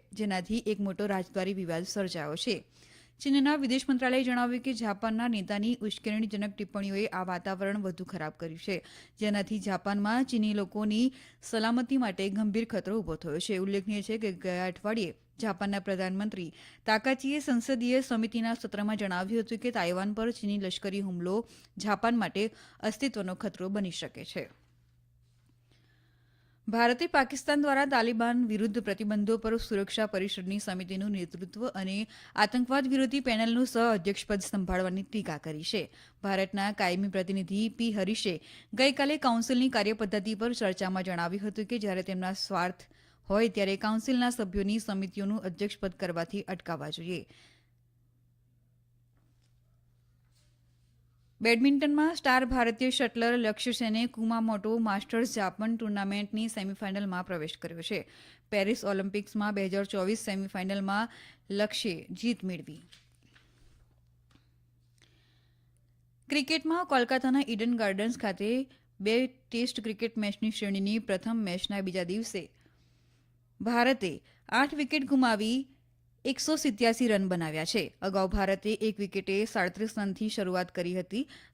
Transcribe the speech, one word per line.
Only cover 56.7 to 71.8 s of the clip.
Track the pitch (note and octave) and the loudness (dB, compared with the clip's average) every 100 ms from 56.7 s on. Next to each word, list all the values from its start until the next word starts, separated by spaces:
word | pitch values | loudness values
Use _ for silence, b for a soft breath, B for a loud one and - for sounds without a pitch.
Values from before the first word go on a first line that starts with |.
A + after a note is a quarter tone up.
| G3 G3+ F#3+ G3+ F3+ | -6 -4 -4 -4 -4
પ્રવેશ | F3+ F3+ D3+ - | -4 -4 -6 -8
કર્યો | E3+ E3 | -10 -10
છે. | E3 G3 - B B B _ | -6 -6 -6 B B B _
પેરિસ | G#3 G3 A3 G3+ | 0 2 0 0
ઓલિમ્પિક્સમાં | G3 G3 G#3 G3+ G#3+ G#3 | 0 0 -4 -4 -2 -2
બે | G3+ F#3+ | 0 0
હજાર | G3 | 0
ચોવીસ | G3 G3+ F#3 A3 | -2 0 0 0
સેમિફાઇનલમાં | A3+ F#3+ F#3+ G3 F#3 G3 G3 G3+ A#3 B B B - | -2 -4 -4 -4 -4 -2 0 0 -2 B B B -6
લક્ષ્યે | G3 G#3 - A3+ E3 - | 0 0 0 -4 -4 -8
જીત | F#3 A#3 A#3 | -4 -2 -2
મેળવી. | F#3 F3 C3+ D#3 E3 - _ _ _ _ _ _ - - _ _ _ _ _ _ _ _ _ _ _ _ b b b b b b b _ _ _ _ _ - | -4 -8 -10 -16 -20 -20 _ _ _ _ _ _ -20 -20 _ _ _ _ _ _ _ _ _ _ _ _ b b b b b b b _ _ _ _ _ -2
ક્રિકેટમાં | C#4+ C4+ D#4+ D#4 E4 F4+ | 0 2 0 0 0 2
કોલકાતાના | C4+ A#3+ C4 C4 C4 C#4+ | 2 4 2 4 2 2
ઈડન | A3+ A3+ A#3+ | 0 0 2
ગાર્ડન્સ | G#3 F#3+ A3 A#3+ | 0 2 -2 -2
ખાતે | A3 F3+ G3+ B3+ C4+ b b - | -4 -2 0 0 -2 b b -4
બે | G3 A3+ C4 | 2 2 2
ટેસ્ટ | - _ A#3 B3 - | -2 _ -2 -2 -2
ક્રિકેટ | A3 G#3 A3+ A3+ | -6 -4 -4 -2
મેચની | G#3 G3+ A3 | -4 -2 -2
શ્રેણીની | - G3+ G3 G3 A3 | -2 -2 0 0 0
પ્રથમ | G#3+ F#3 A3 A3+ | 0 -2 0 -2
મેચના | G3+ F3+ - G3+ | -2 -4 -4 -4